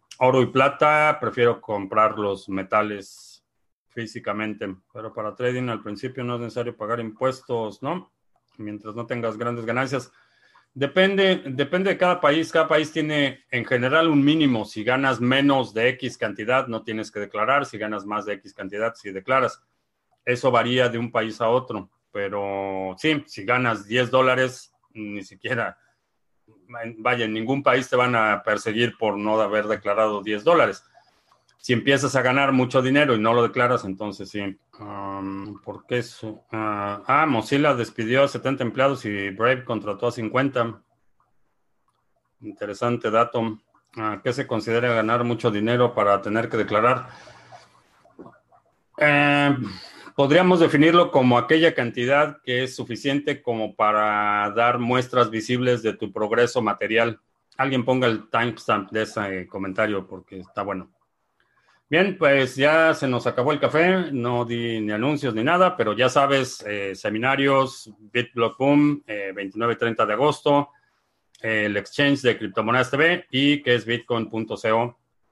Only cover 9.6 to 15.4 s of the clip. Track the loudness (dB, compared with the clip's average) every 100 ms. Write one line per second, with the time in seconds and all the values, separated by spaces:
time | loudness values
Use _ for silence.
9.6 | -4 -2 -2 -4 -8 _ _ _ _ _
10.6 | _ -6 -2 2 2 4 2 2 -2 -4
11.6 | -2 0 0 2 2 4 2 2 2 0
12.6 | 2 2 0 -4 -2 0 -2 -4 _ -6
13.6 | -2 0 2 4 4 4 4 4 4 2
14.6 | -2 -4 0 0 0 0 2 4